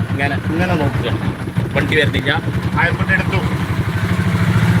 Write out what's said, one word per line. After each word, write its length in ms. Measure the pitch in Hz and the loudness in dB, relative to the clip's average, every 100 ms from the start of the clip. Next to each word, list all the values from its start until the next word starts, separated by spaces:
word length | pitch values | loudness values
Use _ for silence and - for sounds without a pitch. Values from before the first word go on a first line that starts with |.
| - | -2
ഇങ്ങനെ, 240 | - 139 - - | -2 -2 -2 -2
ഇങ്ങനെ 220 | 160 180 175 | 0 0 2
നോക്കുകയാണ്, 380 | 120 120 120 104 - - - - - 139 | 0 0 -2 -2 -2 -4 -6 -4 -2 0
വണ്ടി 180 | 139 156 | 2 2
വരുന്നില്ല. 320 | 143 - 131 151 - - - - | 2 0 0 -2 -2 -2 -2 0
അയൽപ്പെട്ട് 320 | 170 - - - | 0 0 0 0
എടുത്തു, 220 | - - - - - - - - - - - - - - - - | 0 0 0 -2 -2 -2 -2 0 0 0 2 2 2 4 4 4